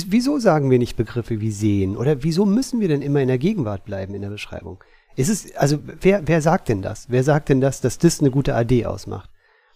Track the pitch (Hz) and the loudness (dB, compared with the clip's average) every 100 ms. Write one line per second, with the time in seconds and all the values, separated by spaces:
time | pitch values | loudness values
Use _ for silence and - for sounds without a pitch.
0 | 180 214 247 294 220 156 135 127 120 - | 2 0 0 0 2 2 4 2 2 -2
1 | 113 120 110 113 110 101 107 101 95 101 | -4 -4 -4 -4 -4 0 0 2 0 -2
2 | 120 147 151 165 202 208 262 240 196 147 | -2 0 0 2 2 2 0 -2 0 0
3 | 143 143 127 127 160 220 110 98 - 98 | 0 0 2 2 0 0 -4 -6 -8 -8
4 | 95 101 101 104 - - - 90 _ _ | -8 -8 -8 -10 -12 -14 -14 -18 _ _
5 | _ - 135 214 - - 143 147 - - | _ -2 0 -2 -4 -2 0 0 -4 -2
6 | 185 196 143 165 151 180 - 104 98 104 | 2 2 2 2 2 0 0 -2 -4 -8
7 | - 123 131 151 - 135 135 131 127 - | -2 0 2 2 2 2 2 0 -4 2
8 | 170 - 143 135 139 117 117 123 107 98 | 2 4 0 2 0 0 2 2 0 -6
9 | - 98 - - _ _ _ | -10 -12 -14 -20 _ _ _